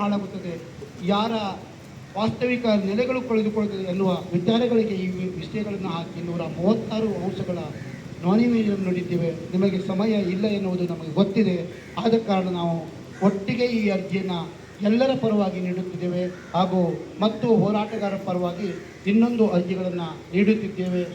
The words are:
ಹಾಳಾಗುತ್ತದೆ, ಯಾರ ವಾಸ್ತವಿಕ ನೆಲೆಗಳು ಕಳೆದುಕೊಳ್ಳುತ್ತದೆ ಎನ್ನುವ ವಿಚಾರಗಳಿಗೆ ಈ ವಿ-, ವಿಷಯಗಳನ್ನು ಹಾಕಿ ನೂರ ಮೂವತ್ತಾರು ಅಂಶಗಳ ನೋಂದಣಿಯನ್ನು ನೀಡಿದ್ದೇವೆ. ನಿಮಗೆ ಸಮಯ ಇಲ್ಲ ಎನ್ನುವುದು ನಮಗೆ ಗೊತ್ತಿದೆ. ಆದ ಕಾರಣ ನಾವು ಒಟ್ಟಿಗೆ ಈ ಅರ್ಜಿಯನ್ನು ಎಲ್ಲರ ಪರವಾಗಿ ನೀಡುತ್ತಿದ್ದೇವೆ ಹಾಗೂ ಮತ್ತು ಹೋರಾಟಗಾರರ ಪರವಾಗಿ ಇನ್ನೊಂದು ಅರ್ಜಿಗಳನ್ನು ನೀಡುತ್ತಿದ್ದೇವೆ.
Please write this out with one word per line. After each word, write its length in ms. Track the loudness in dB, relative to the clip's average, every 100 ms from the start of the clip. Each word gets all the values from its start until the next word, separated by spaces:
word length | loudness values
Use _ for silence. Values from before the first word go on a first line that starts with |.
ಹಾಳಾಗುತ್ತದೆ, 520 | 2 0 -4 -8 -8 -8 -10 -14 -16 -6 0
ಯಾರ 180 | 2 2 0 -2 -6 -12 -18 -18 -18 -10 -2
ವಾಸ್ತವಿಕ 460 | -2 0 0 2 2 2 2
ನೆಲೆಗಳು 320 | 2 2 0 0
ಕಳೆದುಕೊಳ್ಳುತ್ತದೆ 560 | 2 2 0 -2 -2 -2
ಎನ್ನುವ 180 | 0 2 0 0 0
ವಿಚಾರಗಳಿಗೆ 600 | 2 4 4 4 2 0
ಈ 40 | -2 -2
ವಿ-, 160 | -4 -6
ವಿಷಯಗಳನ್ನು 500 | -6 -4 -4 -4 -4 -6
ಹಾಕಿ 240 | -6 -8 -6
ನೂರ 140 | -4 -4 0
ಮೂವತ್ತಾರು 520 | 2 2 0 -2 -2 -2
ಅಂಶಗಳ 340 | -4 -4 -4 -4 -6 -10 -12 -12 -12 -4
ನೋಂದಣಿಯನ್ನು 600 | 2 4 6 4 2 0 0
ನೀಡಿದ್ದೇವೆ. 420 | 0 0 0 0 -2 -2
ನಿಮಗೆ 240 | 2 2 2 -2
ಸಮಯ 240 | 0 2 2 0
ಇಲ್ಲ 100 | 0 0 0
ಎನ್ನುವುದು 260 | 0 -2 -2
ನಮಗೆ 200 | -4 -2 2
ಗೊತ್ತಿದೆ. 380 | 2 4 2 0 -4 -10 -10 -2
ಆದ 120 | 2 2 2
ಕಾರಣ 200 | 0 0 0
ನಾವು 160 | 0 -2 -6 -12 -16 0 2
ಒಟ್ಟಿಗೆ 400 | 2 0 0 2 2
ಈ 40 | 2 0
ಅರ್ಜಿಯನ್ನು 420 | 0 -2 -2 -4 -6 -12 -16 -2 2
ಎಲ್ಲರ 220 | 4 4 4
ಪರವಾಗಿ 360 | 2 2 2 0 -2
ನೀಡುತ್ತಿದ್ದೇವೆ 560 | -2 -4 -4 -2 -2 -2 -6 -4
ಹಾಗೂ 260 | 0 2 2 2 0 -8 -2
ಮತ್ತು 240 | 0 2 4 4
ಹೋರಾಟಗಾರರ 580 | 4 2 -2 -2 -4 -2 -2
ಪರವಾಗಿ 400 | -2 -2 -2 -6 -6 -12 -6 2
ಇನ್ನೊಂದು 340 | 4 6 4 4 4
ಅರ್ಜಿಗಳನ್ನು 520 | 2 0 -2 -4 -6 -8 -2
ನೀಡುತ್ತಿದ್ದೇವೆ. 680 | 4 4 4 0 -2 0 0 -2